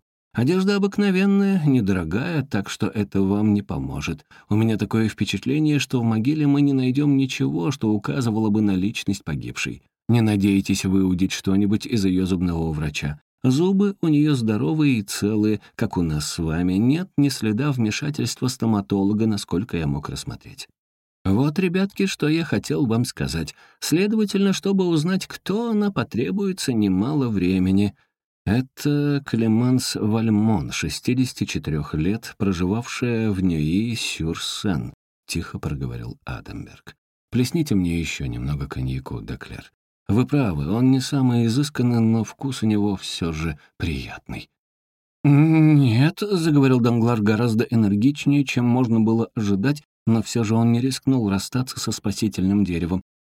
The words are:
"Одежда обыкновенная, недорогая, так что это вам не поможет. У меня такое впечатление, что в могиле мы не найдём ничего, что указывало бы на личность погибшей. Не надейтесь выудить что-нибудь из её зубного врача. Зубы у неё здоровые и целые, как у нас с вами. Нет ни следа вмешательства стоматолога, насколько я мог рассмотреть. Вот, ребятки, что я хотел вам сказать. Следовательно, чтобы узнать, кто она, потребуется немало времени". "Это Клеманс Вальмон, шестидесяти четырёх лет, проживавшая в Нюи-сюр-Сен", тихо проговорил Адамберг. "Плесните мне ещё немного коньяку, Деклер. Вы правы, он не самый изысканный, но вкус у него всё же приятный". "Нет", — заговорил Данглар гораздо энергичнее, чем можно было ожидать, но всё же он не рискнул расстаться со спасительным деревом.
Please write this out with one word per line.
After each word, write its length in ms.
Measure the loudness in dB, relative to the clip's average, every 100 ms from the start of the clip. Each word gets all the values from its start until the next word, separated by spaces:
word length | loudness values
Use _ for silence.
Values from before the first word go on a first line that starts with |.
| _ _ _
"Одежда 440 | -2 2 2 2 2
обыкновенная, 840 | 0 2 2 2 2 2 2 2 2
недорогая, 800 | 2 2 0 0 -2 -2 -4
так 260 | -2 -4 -4
что 160 | -4 -4
это 340 | -2 -2 0
вам 300 | 0 2 2
не 100 | 2
поможет. 640 | 0 -6 -6 -6 -6 -8 _ -20 -2
У 60 |
меня 220 | 2 2 0
такое 320 | 0 0 0
впечатление, 720 | -2 -4 -4 -2 0 2 0
что 200 | 0 0
в 40 |
могиле 420 | 0 0 0 0 2
мы 140 | 4
не 120 | 4
найдём 440 | 2 0 0 2 2
ничего, 560 | 0 -2 -2 -2 -4
что 180 | -2 0
указывало 600 | 0 -2 -2 -2 0 2
бы 100 | 2
на 160 | 2 2
личность 480 | -2 -4 -4 -6
погибшей. 580 | -6 -8 -8 -8 -8 -10 _ _ 0
Не 120 | 2
надейтесь 640 | 4 4 4 4 2 0
выудить 480 | 2 2 2 2 0
что-нибудь 520 | -2 0 2 2 0
из 200 | -2 0
её 220 | 2 2 0
зубного 460 | 0 0 0 -2
врача. 480 | -4 -4 -4 -6 -8 _ _
Зубы 540 | 0 2 2 2 0 0
у 60 | 0
неё 260 | 2 2
здоровые 640 | 2 0 0 0 0 2 2
и 40 |
целые, 580 | -2 -4 -2 0 0 -2 -6
как 220 | -6 -4 -2
у 60 |
нас 280 | -2 -2 -4
с 80 | -4
вами. 360 | -2 0 0
Нет 340 | 2 2 0 -2 0
ни 120 | 0
следа 440 | 0 -2 0 0
вмешательства 760 | 0 -2 -2 -4 -4 -4 -4 -4
стоматолога, 800 | -2 0 0 0 0 2 2 0
насколько 500 | 0 -2 -4 -2 -2
я 120 | -2
мог 220 | -4 -6
рассмотреть. 580 | -10 -10 -12 -16 -20 -20 _ _ _ _ _
Вот, 340 | 0 2 2 0
ребятки, 480 | 0 0 -2 -2 -4
что 220 | -2 0
я 160 | 0
хотел 420 | 0 -4 -2 -2 0
вам 180 | 0
сказать. 500 | -2 -4 -6 -4 -6 -12 -20 _
Следовательно, 720 | 0 2 2 0 0 2 2
чтобы 340 | 0 0 0 2
узнать, 400 | 2 0 -2 -4
кто 440 | -10 -6 -4 -2
она, 200 | 0 0
потребуется 800 | -2 -4 -4 -2 -2 -4 -4 -2
немало 560 | 2 2 2 2 0 0
времени". 640 | 0 2 2 2 2 2 -4 _ _ _ _ -2
"Это 760 | 0 -2 -4 -2 0 0 -2 -2
Клеманс 720 | 0 2 2 4 2 0 -2
Вальмон, 760 | 0 0 2 2 2 2 -2
шестидесяти 720 | -6 -6 -4 -2 0 -2 -4
четырёх 500 | -6 -6 -4 -4 -4
лет, 400 | -2 -2 -2 -8 -4
проживавшая 920 | -2 0 -2 -2 -4 -6 -2 0 0
в 120 | 0
Нюи-сюр-Сен", 1500 | 0 0 0 0 -2 -4 -6 -6 -6 -6 -8 -6 -4 -4 -6 -14 _ _ -10
тихо 320 | -8 -8 -8
проговорил 600 | -8 -6 -8 -8 -12 -14
Адамберг. 720 | -12 -14 -12 -14 -14 -18 -20 -20 _ _ _
"Плесните 440 | -2 0 0 0
мне 260 | 2 2 -2
ещё 240 | -4 -6
немного 420 | -6 -6 -6 -6 -6
коньяку, 540 | -6 -6 -6 -8 -12
Деклер. 500 | -10 -12 -12 -16 -18 _ _ _ -2
Вы 180 | 0 2
правы, 440 | 0 0 -2 -2
он 200 | 2 2
не 100 | 2
самый 460 | 0 0 2 2 2
изысканный, 540 | 0 -2 -2 0 2
но 240 | 2 2
вкус 380 | -2 -6 -8 -2
у 40 | 0
него 300 | 2 0 -2
всё 360 | -8 -6 -6
же 260 | -4 -6 -8 _ -8
приятный". 720 | -6 -6 -8 -14 -14 -14 -14 _ _ _ _ _ _ _
"Нет", — 1000 | 4 6 6 6 6 6 6 4 2 0 -2
заговорил 480 | 0 2 4 6 4
Данглар 400 | 4 2 2 2
гораздо 440 | 2 2 2 0
энергичнее, 800 | 2 2 4 4 2 0 2 2
чем 200 | 2 0
можно 360 | 2 2 2 2
было 280 | 2 2 0 -2
ожидать, 460 | -2 0 0 -2 -8 _ 0
но 160 | 0
всё 220 | 0 -2
же 100 | 0
он 180 | 2 2
не 80 | 2
рискнул 480 | 0 -2 -2 0 0
расстаться 500 | -2 -2 -6 -6 -8
со 140 | -8
спасительным 720 | -6 -6 -4 -4 -2 0 2
деревом. 380 | 0 -2 -2 -4 -6 _